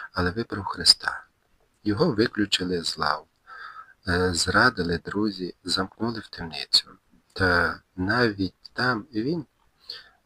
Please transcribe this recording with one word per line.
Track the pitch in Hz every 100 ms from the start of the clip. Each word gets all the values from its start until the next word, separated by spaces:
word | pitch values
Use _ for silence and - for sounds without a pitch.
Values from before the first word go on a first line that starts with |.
| -
але | 92 90
вибрав | 107 117 104
Христа. | 101 - - - - - - _ _ _ _ _
Його | 104 104 170
виключили | 107 120 - 101 - 90 90
з | 78 -
лав, | 76 76 - _ - - - - - _ 90
е, | 87 92
зрадили | 85 90 101 123 110 85 85
друзі, | - 101 107 92 87 -
замкнули | 90 92 95 - 113 113
в | -
темницю. | - 82 71 67 - - - _ _ _
Та | - 92 85 - - _ 92
навіть | 92 120 117 101 90 _ -
там | - 127 113 -
він | 107 127 170 - _ _ _ - - - _